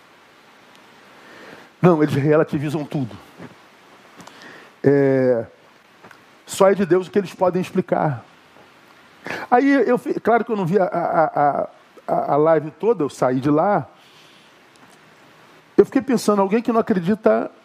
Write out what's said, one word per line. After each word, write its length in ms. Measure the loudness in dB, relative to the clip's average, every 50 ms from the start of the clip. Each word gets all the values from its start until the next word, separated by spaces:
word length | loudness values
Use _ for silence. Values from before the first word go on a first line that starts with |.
| -20 _ _ _ _ _ _ _ _ -20 -20 -20 -20 -20 -20 -20 -20 -20 -20 -20 -20 -20 -20 -20 -20 -20 -20 -20 -20 -20 -20 -20 -20 -20 _ _ 4
Não, 180 | 4 4 4
eles 140 | 2 0 0
relativizam 720 | 0 0 2 2 2 2 0 -2 -4 -4 -4 -6 -6 -6
tudo. 300 | -6 -6 -6 -6 -6 -8 -14 -20 -20 -20 -20 -20 -20 -20 -20 -20 -20 _ _ -20 -20 -20 -20 -20 -20 -20 -20 -20 -20 -20 -20 -20 -20 -20 -20 -20 -20 -16 _ 0
É... 600 | 2 2 4 2 2 2 2 2 0 0 -2 -4 -8 -14 _ _ _ _ _ _ _ _ _ -20 -20 -20 -20 _ _ -20 _ _
Só 240 | -12 -2 2 2 4
é 40 | 4
de 100 | 2 2
Deus 220 | 2 0 0 0
o 40 | -2
que 80 | -2 -4
eles 140 | -4 -4 -4
podem 300 | -2 -2 0 0 -2 -4
explicar. 600 | -4 -4 -6 -4 -2 -2 -2 -2 -2 -4 -6 -10 -18 -20 -20 _ _ _ -20 -20 -20 _ -20 -20 -20 -20 -20 -20 -20 -20 -20 -16 -14 -14 -14 -4 0
Aí 200 | 2 2 4 4 2 2 2 2
eu 80 | 0
fi-, 240 | 0 -2 -6 -8 -4
claro 240 | 0 0 0 0 0
que 80 | -2 -4
eu 40 |
não 100 | -4 -2
vi 120 | 0 0 0
a, 60 | 0
a, 400 | 0 -2 -4 -4 -2 0 0 0
a, 440 | 0 0 0 0 0 0 0 -4 -6 -10 -16 _ _ _ -16 -8
a, 280 | -4 -4 -4 -2 0 0
a 20 |
live 340 | 2 2 2 2 2 0 -4 -8
toda, 300 | -4 -2 -2 0 0 -2
eu 60 | -4
saí 320 | -4 -2 -2 0 0 0
de 100 | 0 0
lá. 360 | 0 2 2 0 0 -2 -2 -6 -12 -20 -20 -20 -20 -20 -20 -20 -20 -20 -20 -20 -20 -20 _ _ _ _ -20 -20 -20 -20 -20 -20 -20 -20 -20 -20 -20 -20 -20 -20 -20 -20 _ _ _
Eu 80 | 2 2
fiquei 160 | 2 0 -4 -2
pensando, 400 | -2 -2 -2 0 0 0 0 0
alguém 180 | 0 0 -2
que 100 | -2 0
não 100 | -2 -2
acredita 680 | -2 0 -2 -2 -2 -2 -4 0 2 2 2 2 -2 -6 -12 -18 -14